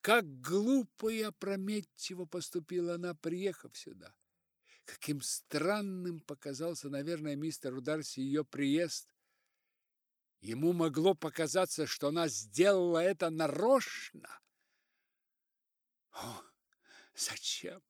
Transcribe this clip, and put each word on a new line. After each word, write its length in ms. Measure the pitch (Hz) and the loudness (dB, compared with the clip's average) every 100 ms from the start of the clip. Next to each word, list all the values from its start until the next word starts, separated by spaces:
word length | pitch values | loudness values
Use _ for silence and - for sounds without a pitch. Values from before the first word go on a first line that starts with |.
Как 400 | - 233 175 135 | 6 4 4 -8
глупо 680 | 127 185 220 269 233 _ 220 | -2 0 4 2 2 _ -4
и 140 | 220 | -2
опрометчиво 1040 | 214 - 190 196 190 214 - _ - 185 175 | -4 -4 -4 -2 -2 -4 -6 _ -12 -8 -6
поступила 720 | 180 156 175 156 180 170 170 | -6 -4 -6 -4 -2 -2 -2
она, 180 | 175 | -4
приехав 640 | 160 165 175 196 175 127 - | -6 -4 -2 -2 -4 -12 -16
сюда! 380 | - 95 82 _ _ _ _ _ _ - | -16 -16 -20 _ _ _ _ _ _ -20
Каким 380 | - - - 147 | -18 -12 -4 -4
странным 960 | 127 - - 147 160 208 202 185 180 165 | -4 -8 -4 -2 0 0 -2 -4 -6 -8
показался, 720 | - 143 147 135 165 165 147 | -10 -12 -8 -6 -4 -6 -6
наверное, 460 | 139 147 170 151 143 | -6 -4 -4 -4 -4
мистеру 440 | 160 147 135 131 | -4 -4 -6 -4
Дарси 400 | 127 156 147 - | -2 -4 -4 -6
ее 240 | 135 147 | 0 0
приезд! 720 | 147 139 143 147 170 - - _ _ _ _ _ _ _ _ _ _ _ _ _ | 0 0 2 2 2 -4 -10 _ _ _ _ _ _ _ _ _ _ _ _ _
Ему 300 | 98 117 160 | -8 0 2
могло 400 | 175 165 151 170 | 4 2 4 4
показаться, 720 | 180 160 - 156 160 185 - 147 | 4 -2 -2 0 2 2 0 -4
что 220 | - 143 | 0 0
она 200 | 160 165 | 2 0
сделала 680 | 113 107 101 190 196 175 165 | -2 -8 4 6 8 6 4
это 320 | 175 190 170 | 4 2 0
нарочно. 1000 | 160 156 139 220 269 - - - - - - _ _ _ _ _ _ _ _ _ _ _ _ _ _ _ _ _ | 2 0 2 6 6 4 -8 -12 -14 -18 -20 _ _ _ _ _ _ _ _ _ _ _ _ _ _ _ _ _
О, 300 | - 117 110 - _ _ _ _ - - - | -12 -10 -10 -16 _ _ _ _ -20 -20 -6
зачем? 680 | - - - - 87 190 | -4 -4 -4 -4 -6 -10